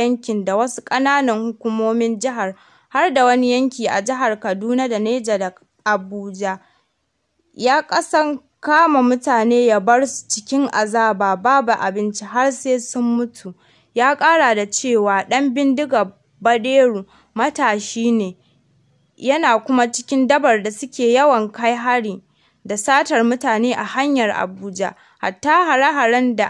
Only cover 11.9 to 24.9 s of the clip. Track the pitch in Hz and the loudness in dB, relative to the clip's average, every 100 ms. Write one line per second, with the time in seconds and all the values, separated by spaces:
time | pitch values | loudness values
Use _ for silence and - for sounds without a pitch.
11.9 | 196 208 208 202 233 269 262 269 254 233 | -4 -4 -6 -6 0 0 -2 -2 -2 -2
12.9 | 254 240 233 240 - 190 180 _ _ _ | -4 -2 -2 -4 -8 -18 -18 _ _ _
13.9 | 233 247 285 302 330 277 214 202 - 262 | 0 0 2 2 4 4 2 -2 -4 0
14.9 | 233 202 196 - 247 277 247 277 262 294 | 2 2 0 0 0 0 0 0 0 0
15.9 | 240 196 - _ _ 226 240 233 269 254 | 0 -2 -6 _ _ 0 2 2 4 4
16.9 | 208 196 _ _ 220 262 302 262 208 202 | 2 -6 _ _ -4 -2 0 0 0 -4
17.9 | 226 233 226 190 185 _ _ _ _ _ | -4 0 0 -2 -8 _ _ _ _ _
18.9 | _ _ _ 226 294 311 226 220 262 240 | _ _ _ -2 0 2 0 2 0 0
19.9 | 240 - 269 254 285 277 220 202 214 262 | -2 -4 0 2 2 2 0 -2 -8 -12
20.9 | - 240 240 294 240 214 220 233 240 240 | -2 2 4 4 2 0 -2 -2 -2 -2
21.9 | 247 214 190 - _ _ _ 190 208 - | -2 -2 -8 -16 _ _ _ -10 -6 0
22.9 | 269 302 285 233 247 269 214 240 233 208 | 0 2 0 0 0 0 0 0 -2 -4
23.9 | 240 285 277 220 - 185 190 196 185 190 | -4 -2 0 0 -2 -6 -8 -14 -6 -6